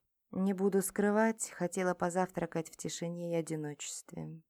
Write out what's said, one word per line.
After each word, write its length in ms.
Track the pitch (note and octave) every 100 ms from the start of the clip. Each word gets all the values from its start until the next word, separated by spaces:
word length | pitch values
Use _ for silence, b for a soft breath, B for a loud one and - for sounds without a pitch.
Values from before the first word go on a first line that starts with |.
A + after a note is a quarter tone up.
| _ _ _
«Не 220 | F#3 F#3+
буду 300 | F#3+ G3 F#3+
скрывать, 680 | F#3 - G#3 G#3 A3+ A3 -
хотела 440 | - F3 F#3+ F3+
позавтракать 760 | F3+ F3+ F3+ F3+ - E3+ E3 D#3+
в 60 | -
тишине 560 | D#3+ - E3+ F3 E3+
и 40 | E3
одиночестве». 1040 | D#3 D#3 D3+ D3 - - - E3 D#3 D#3+